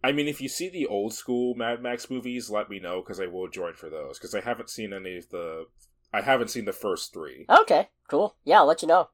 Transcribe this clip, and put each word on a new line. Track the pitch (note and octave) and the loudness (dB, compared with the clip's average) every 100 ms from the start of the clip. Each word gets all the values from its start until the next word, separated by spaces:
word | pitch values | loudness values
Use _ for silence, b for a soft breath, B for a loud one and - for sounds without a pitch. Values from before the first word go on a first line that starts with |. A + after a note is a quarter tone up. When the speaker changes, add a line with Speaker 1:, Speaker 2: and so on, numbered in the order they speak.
Speaker 1:
I | B2+ | 2
mean, | C#3+ D3 | 2 -2
if | C#3+ | -4
you | C3 | -8
see | - F#3 | -6 -8
the | F3+ C3+ | -4 -2
old | G2+ G#2+ | -2 -4
school | - - B2 B2 A#2+ | -6 -4 -2 0 -2
Mad | A#2 A#2+ | -4 -4
Max | B2 A#2+ - | -6 -8 -6
movies, | B2+ B2 B2 A2+ | -8 -6 -8 -4
let | G#2 G2 | -4 -4
me | G2 | -8
know, | F2+ F#2 | -6 -6
'cause | F2+ F#2+ | -6 -8
I | F2+ | -6
will | F#2 F2+ | -6 -8
join | F#2+ F2 | -8 -10
for | D#2+ D#2+ | -10 -12
those, | D#2 C#2+ - | -12 -12 -14
'cause | - G#2+ | -8 -6
I | |
haven't | A#2+ A#2 - | -4 -6 -8
seen | - G#2+ | -10 -10
any | G2 F#2 F2+ | -10 -10 -12
of | - | -10
the, | F2 E2 D#2+ E2 _ _ _ _ | -10 -8 -10 -14 _ _ _ _
I | G#2+ | -2
haven't | C3+ C3 A2+ | 2 2 2
seen | A#2+ G2+ | -4 -6
the | |
first | - G#2 E2+ - | -6 -4 -4 -6
three. | F2+ D2+ C2 - | -12 -12 -14 6
Speaker 2:
Okay, | C4 A4 E3 - _ - | 6 8 2 2 _ -2
cool. | D3 G#3 _ | 0 0 _
Yeah, | C#3 G3 | 6 8
I'll | D3 | 8
let | D#3+ | 6
you | D#3+ | 6
know. | F3+ D#3+ | 4 4